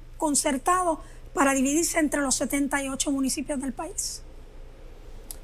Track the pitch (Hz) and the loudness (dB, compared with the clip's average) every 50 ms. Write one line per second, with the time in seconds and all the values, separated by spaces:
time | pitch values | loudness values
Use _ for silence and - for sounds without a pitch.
0 | - - - - 330 311 285 - - 311 285 269 - - 359 370 370 349 311 - | -14 -16 -6 -2 0 2 2 2 2 2 0 2 4 4 4 4 4 2 0 0
1 | - - - - - - - - 285 277 269 269 254 277 285 320 339 - - 339 | -4 -10 -16 -16 -16 -6 0 4 4 4 6 4 4 4 4 4 2 2 4 4
2 | 311 277 - 294 285 269 247 - 302 240 - 285 285 262 302 285 277 269 269 269 | 4 4 4 2 2 2 2 0 0 0 2 0 2 2 2 0 0 -2 -2 -2
3 | - 311 277 269 269 262 - 320 269 - 302 262 277 277 - - 330 311 - - | 0 0 2 2 2 2 0 0 -2 -2 -2 -2 -2 -4 -4 -4 -6 -6 -4 -4
4 | - - - - - - - - - - - - - - - - - - - - | -6 -6 -6 -8 -12 -14 -16 -16 -16 -16 -16 -16 -16 -16 -16 -16 -16 -16 -16 -16
5 | - - - - - - - - | -16 -14 -14 -14 -14 -14 -14 -14